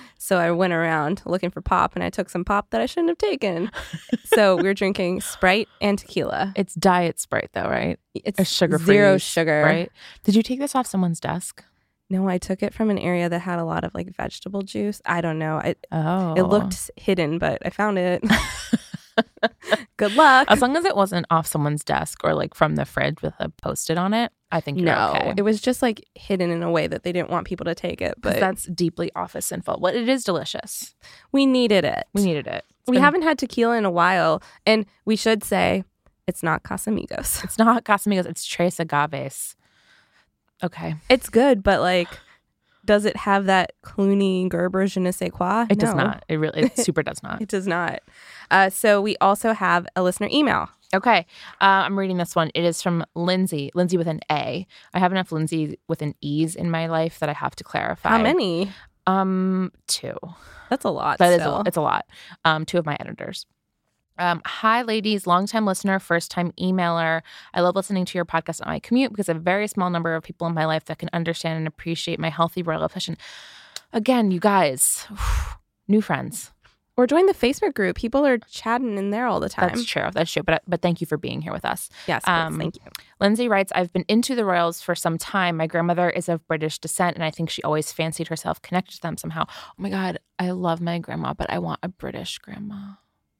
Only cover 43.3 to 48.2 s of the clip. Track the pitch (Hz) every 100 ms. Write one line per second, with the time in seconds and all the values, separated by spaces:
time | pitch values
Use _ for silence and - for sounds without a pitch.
43.3 | 196 196 190 175 - - - 196 202 196
44.3 | 185 185 170 180 190 196 190 180 185 180
45.3 | - 180 208 233 208 226 170 131 135 -
46.3 | 156 156 - 247 - 233 160 - - -
47.3 | - 214 196 190 175 170 - - -